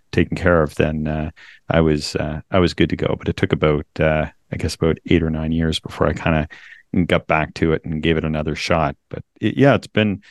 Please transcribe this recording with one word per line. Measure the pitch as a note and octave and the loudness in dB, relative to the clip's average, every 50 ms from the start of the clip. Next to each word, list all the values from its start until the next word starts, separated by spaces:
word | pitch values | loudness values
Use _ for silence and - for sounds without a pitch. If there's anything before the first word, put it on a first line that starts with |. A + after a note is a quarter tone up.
| _ _ | _ _
taken | - - E2+ - - | 0 0 0 0 0
care | - - F2+ F2 E2 D2+ | 0 2 4 4 4 2
of, | D2 - | 2 0
then, | - E2 D#2 D#2+ D#2 D2+ | 0 0 0 0 -2 -4
uh, | D2+ D2+ D#2 D#2 E2 - - - - - _ _ - | -4 -4 -4 -6 -6 -10 -14 -20 -20 -20 _ _ 0
I | - E2 | 2 2
was, | D#2+ D#2 D#2 D2 D2 - - | 4 4 2 0 -2 -4 -6
uh, | - D2+ D2+ D2+ D2 - - | -4 -4 -4 -6 -8 -6 -2
I | - | 0
was | F#2+ F2+ E2 D#2+ | 2 2 2 2
good | - F2 D#2 | 2 0 0
to | D#2 | 0
go. | D2 - - - | -2 -2 -2 -4
But | - - E2 | -4 -4 -4
it | D#2+ | -2
took | - - - - | -2 -2 -2 0
about, | - D#2 D2+ D2+ D2 D2 - - - | 2 2 2 2 0 -2 -6 -4 -2
uh, | D#2+ D#2+ D#2 D#2 D2+ D2+ - _ _ _ | 0 2 2 0 -2 -4 -8 _ _ _
I | - | -8
guess | - - F2 - | -6 -6 -6 -4
about | - - E2 D#2+ - - | -2 0 0 0 0 0
eight | - F#2 E2 | 2 2 2
or | D#2+ D#2+ | 2 0
nine | D#2+ D#2 D#2+ D#2+ | -2 -4 -4 -2
years | E2 E2 E2 D#2+ D#2+ - | -2 0 0 0 -2 -4
before | - - - - E2 | -6 -8 -4 -2 0
I | D#2 D#2 | 0 0
kinda | - - E2+ D#2+ D#2 D2 - - - - - - - _ _ - F#2 E2+ | 0 0 0 0 0 -2 -4 -8 -16 -20 -20 -20 -20 _ _ -2 -2 0
got | - F2+ E2 - | 2 0 0 0
back | - D#2+ D#2 D2+ - - | 0 0 0 -2 -4 -4
to | - - E2 D#2 | -2 0 0 0
it | - - | 0 -2
and | D#2+ D#2+ D#2 | -6 -6 -2
gave | D#2 E2+ E2 | 0 0 0
it | D#2+ D#2+ | 0 0
another | D#2+ D#2 D#2 D#2 D#2 D2+ | -2 -2 -4 -4 -4 -6
shot. | - - - F2 E2 D#2 C#2 - - _ - | -4 -2 -2 0 0 0 -2 -4 -8 _ -16
But | - - - _ _ - | -14 -14 -14 _ _ -6
it, | A2 G#2+ - | -4 -2 2
yeah, | - C3 C#3+ A#2+ | 4 4 4 4
it's | G2 - | 4 0
been, | - - G#2+ A2 G#2+ F#2+ G2+ - - | -2 0 0 0 0 0 -4 -8 -16